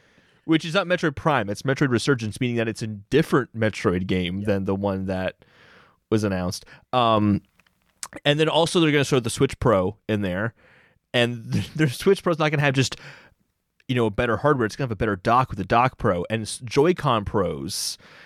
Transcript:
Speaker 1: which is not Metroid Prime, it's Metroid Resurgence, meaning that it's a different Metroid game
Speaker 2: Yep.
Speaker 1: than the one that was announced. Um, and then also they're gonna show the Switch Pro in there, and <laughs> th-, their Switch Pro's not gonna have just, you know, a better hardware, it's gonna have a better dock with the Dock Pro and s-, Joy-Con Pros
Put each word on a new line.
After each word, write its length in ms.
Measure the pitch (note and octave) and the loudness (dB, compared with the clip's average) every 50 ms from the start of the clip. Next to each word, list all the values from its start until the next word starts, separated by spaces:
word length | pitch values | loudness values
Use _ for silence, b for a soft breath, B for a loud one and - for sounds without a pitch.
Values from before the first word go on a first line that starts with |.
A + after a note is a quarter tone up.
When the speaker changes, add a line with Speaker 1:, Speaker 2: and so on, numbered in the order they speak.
| b b b b b b b b b | b b b b b b b b b
Speaker 1:
which 180 | - D#3+ D#3 F3 | 0 0 0 0
is 100 | E3+ D3+ | 0 -2
not 120 | G3 F3+ | -2 0
Metroid 280 | F3 F3+ E3+ - D#3+ C#3 | 0 -2 0 0 -2 -4
Prime, 340 | - - E3 D3 B2 G2+ G2+ | -2 -2 0 0 0 0 -2
it's 140 | G#2 - - | -6 -4 -2
Metroid 260 | C3+ C3 - D#3 C3 | -2 0 0 2 2
Resurgence, 500 | A#2+ A2 - - C#3 A#2 A2+ G#2+ G2+ - | 2 0 2 2 0 0 0 -6 -6 -4
meaning 160 | B2+ A#2+ A#2+ | -4 -2 -2
that 100 | A#2 A2+ | -2 -2
it's 140 | A2+ G#2+ - | -2 -4 -6
a 60 | A#2+ | -8
different 720 | A2 G#2+ G2+ G2+ - - D3 D#3+ - F#3 C#3+ A#2+ - - | -8 -10 -10 -6 0 2 2 2 4 2 0 0 0 -4
Metroid 500 | A2 A2 G#2+ - - - G#2+ F2+ F#2 F#2+ | -2 -2 -2 -2 0 -2 0 0 0 0
game 300 | F#2+ F#2 F#2 F2 F2 F#2 G2 | 0 -2 -2 -2 -2 -4 -4
Speaker 2:
Yep. 60 | G2+ | -2
Speaker 1:
than 180 | G#2+ G2+ G2 F#2+ | -2 -2 0 0
the 100 | G2 G2 | -2 -2
one 320 | G2 G2+ G2+ F#2+ F#2+ F#2+ | -2 -2 -2 -2 -2 -4
that 360 | F#2+ F#2+ F#2 F#2 F2+ - _ b b b b b b b b b b b b b - | -4 -4 -4 -4 -6 -8 _ b b b b b b b b b b b b b -2
was 140 | A2+ A2 G#2+ | 0 0 0
announced. 400 | G2+ F#2+ F2+ F2+ F2+ - - - B B B B B - | 0 -2 -2 -4 -4 -6 -8 -12 B B B B B 0
Um, 480 | B2+ A#2+ A2+ A2 G#2+ G#2+ G#2 G2 - _ _ _ _ _ _ _ _ _ _ _ - - - - - - | 0 2 4 4 4 4 2 2 0 _ _ _ _ _ _ _ _ _ _ _ -16 -16 -14 -12 -4 0
and 160 | C#3+ D3 D3+ | 0 2 2
then 80 | D#3 | 2
also 320 | D#3 C3+ D3+ E3 D#3+ - F#3 | 2 2 2 0 2 2 2
they're 120 | D#3+ D3+ | 2 4
gonna 120 | C#3+ D3 C3+ | 4 2 2
show 160 | - D3 B2+ | 2 0 0
the 100 | A2+ A2+ | 0 -2
Switch 300 | - - C#3 C3+ - - | 0 0 0 0 0 0
Pro 380 | - B2+ G#2+ F#2+ F#2 F#2 - _ - | 2 4 4 4 2 0 -4 _ -4
in 140 | - A2 G#2 | -2 -2 -2
there, 320 | G2+ F#2 F2+ F#2 G#2+ A#2 - b b b b b b b b b _ _ - | -2 -2 -2 -4 -4 -6 -8 b b b b b b b b b _ _ 0
and 380 | B2 A#2+ A#2+ A#2+ A#2 A2+ B2 B2+ | 0 0 0 -2 -8 -8 -4 -4
<laughs> 0 | |
th-, 200 | A2 F#2+ - - | -4 -4 -4 -2
their 160 | D3+ D#3 C#3 | 0 0 0
Switch 340 | B2 - - F#3+ G3 - - | 0 0 2 2 2 2 2
Pro's 160 | F#3 E3 D3+ | -2 -2 0
not 100 | D#3 D3+ | 0 -2
gonna 100 | D#3 C#3+ D3 | 0 0 0
have 120 | C#3+ C3 | 2 2
just, 200 | C3+ C3 - - B B B B B B B B _ _ _ _ _ _ _ _ _ _ - | 2 0 0 -2 B B B B B B B B _ _ _ _ _ _ _ _ _ _ -4
you 60 | B2+ | -2
know, 100 | B2 A2+ | 0 0
a 60 | A2 | 0
better 260 | G2+ - B2 A#2 A2 | 0 -2 0 0 0
hardware, 280 | - - D3 D3+ B2+ A2+ | 2 2 2 2 2 0
it's 80 | G#2 - | -2 -2
gonna 100 | - C#3+ | -4 -6
have 60 | A#2+ | -6
a 40 | G#2+ | -4
better 200 | - A#2 A2 G2+ | -2 -2 -2 -2
dock 320 | F2+ - A#2 A#2 B2+ B2+ - | 0 2 2 4 4 2 0
with 80 | - | -4
the 80 | G2 F#2 | -8 -2
Dock 320 | - A#2 A#2 B2 C3 - | 2 2 4 4 2 0
Pro 260 | - - A2+ F2+ F2 F2 - | 0 0 0 0 0 -2 -2
and 140 | A2 A2+ G#2+ | -4 -4 -4
s-, 180 | - - - B2+ | -6 -10 -10 -8
Joy-Con 640 | A2+ - C#3 D3 F3 F#3 - - C#3+ A#2+ A2 G2+ | -2 2 4 4 4 2 2 0 0 0 0 0
Pros 720 | - - G#2+ F2+ E2+ D#2 C#2 C#2 F#2 - - - - - - B B B B B | -2 -2 0 0 -2 -2 -6 -8 -8 -6 -6 -6 -8 -8 -10 B B B B B